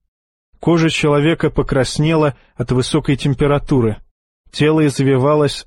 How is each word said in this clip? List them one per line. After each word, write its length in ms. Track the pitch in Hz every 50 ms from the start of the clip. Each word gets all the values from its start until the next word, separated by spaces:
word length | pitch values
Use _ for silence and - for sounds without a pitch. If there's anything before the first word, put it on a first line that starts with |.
| _ _ _ _ _ _ _ _ _ _ _ _
Кожа 300 | - 156 170 165 160 160
человека 600 | - - - 151 147 147 143 160 165 - - 151
покраснела 880 | - - 131 - - 139 123 - - - 147 156 165 156 151 147 120 - _ _ _
от 160 | - 127 -
высокой 440 | 131 127 127 - - 156 - - 143
температуры. 840 | 127 - 143 135 - 151 143 143 143 - - 151 131 113 110 101 - - _ _ _ _ _ _ _ _ _
Тело 340 | - - 147 151 156 160 156
извивалось 800 | 143 127 - 139 135 135 127 127 143 151 151 147 139 - - -